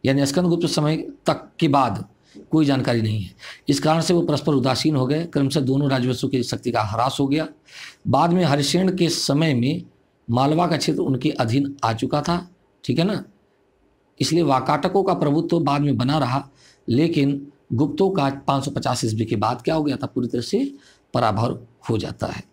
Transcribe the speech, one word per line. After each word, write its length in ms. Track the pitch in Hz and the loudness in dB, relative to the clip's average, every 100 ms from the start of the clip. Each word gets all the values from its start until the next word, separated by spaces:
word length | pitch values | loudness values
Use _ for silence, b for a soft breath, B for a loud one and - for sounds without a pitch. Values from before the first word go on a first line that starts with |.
यानी 220 | 123 139 139 | 2 2 2
स्कंदगुप्त 400 | 180 180 165 170 | 2 2 2 0
समय 300 | - 151 156 | 0 0 -2
तक 560 | - - - 151 - - | -6 -4 -4 -4 -8 -2
के 100 | 160 | 2
बाद 400 | 139 127 101 - _ B B - | 4 2 -2 -10 _ B B -2
कोई 140 | 156 | 2
जानकारी 380 | 143 131 127 117 | 2 2 0 0
नहीं 200 | 110 107 | 0 -2
है। 120 | 90 - B B - | -6 -12 B B -2
इस 120 | 143 | 0
कारण 200 | 151 160 | 2 2
से 140 | 160 | 2
वो 80 | 175 | 2
परस्पर 320 | 170 147 - | 2 0 2
उदासीन 420 | 139 127 123 156 147 | 2 2 2 2 2
हो 100 | 127 | 0
गए, 180 | 151 | -2
क्रमशः 360 | 165 147 139 151 | -2 0 0 0
दोनों 300 | 131 135 143 | 0 2 2
राजवंशों 380 | 131 123 123 139 | 0 0 -2 -2
की 140 | 127 | -2
शक्ति 280 | 120 120 123 | -2 -4 -2
का 120 | 113 | -2
ह्रास 340 | 107 110 127 - | -2 -2 -2 0
हो 60 | 139 | 0
गया। 220 | 147 156 - B B B B - | 0 -4 -12 B B B B 0
बाद 220 | 139 170 | 2 4
में 140 | 180 | 2
हरिसेन 520 | 165 143 139 180 190 180 | 2 2 0 2 0 2
के 120 | 165 | 0
समय 460 | - - 143 160 | 0 -2 0 2
में 280 | 123 123 175 - _ _ _ - | 2 0 -2 -8 _ _ _ -2
मालवा 360 | 117 139 156 175 | 2 2 2 2
का 100 | 156 | 0
क्षेत्र 240 | - 143 | 0 0
उनके 300 | 165 131 151 | 0 0 0
अधीन 460 | - 117 131 139 - | 0 0 0 0 -2
आ 80 | 113 | -2
चुका 300 | 113 131 147 | 0 -2 -2
था, 280 | 143 175 - _ _ _ | -2 -4 -4 _ _ _
ठीक 140 | - 127 | -4 0
है 60 | |
ना। 200 | 180 190 - _ _ _ _ _ _ _ _ _ | 0 -2 -8 _ _ _ _ _ _ _ _ _
इसलिए 220 | - 160 | 0 2
वाकाटकों 600 | 151 131 127 151 175 196 | 4 2 2 0 2 0
का 120 | 190 | 0
प्रभुत्व 460 | 160 147 147 - 170 | 0 2 0 0 0
बाद 200 | 147 143 | 0 0
में 160 | 143 120 | 0 0
बना 220 | 123 156 | 0 0
रहा, 320 | 123 135 - b b b - | 0 -2 -4 b b b -2
लेकिन 640 | 120 165 160 139 143 - _ _ | 2 2 2 0 0 -8 _ _
गुप्तों 380 | 120 143 - 190 | -2 -2 0 0
का 200 | 190 139 | 2 -2
पाँच 340 | 135 - 139 | -2 -2 -2
सौ 60 | 135 | -2
पचास 340 | - 123 123 | -6 -4 -2
ईस्वी 200 | 117 107 | -2 -2
के 120 | 110 110 | -2 0
बाद 260 | 107 123 | -2 -2
क्या 120 | - | -2
हो 100 | 160 | -2
गया 120 | 147 - | -2 -4
था, 100 | - | -6
पूरी 220 | 127 120 | -6 -4
तरह 120 | 123 | -4
से 340 | 117 202 277 B B B _ | -2 -2 -2 B B B _
पराभव 460 | 120 117 101 120 - - _ - | 0 2 2 -2 -4 -14 _ -4
हो 80 | 113 | -2
जाता 280 | - - - | -4 -8 -8
है। 180 | - - | -8 -16